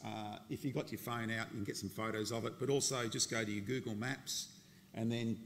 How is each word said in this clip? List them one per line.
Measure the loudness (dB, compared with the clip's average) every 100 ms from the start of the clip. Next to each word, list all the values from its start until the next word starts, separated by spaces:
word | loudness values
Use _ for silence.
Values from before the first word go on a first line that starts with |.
uh, | -6 -6 -6 -8 -6
if | -2
you | 0
got | 0 -2
your | -4
phone | -2 0 0
out, | 0 0
you | -2
can |
get | -2 -2
some | -4
photos | -2 0 2 2
of | 2
it, | 0 0
but | 4
also | 4 4 2 0
just | 2 2
go | 2
to | 2
your | 0
Google | 0 0 0
Maps | -2 -2 -2 -2 -4 -4 -10 -20 -20 -10
and | 0 2
then | 2 2 -2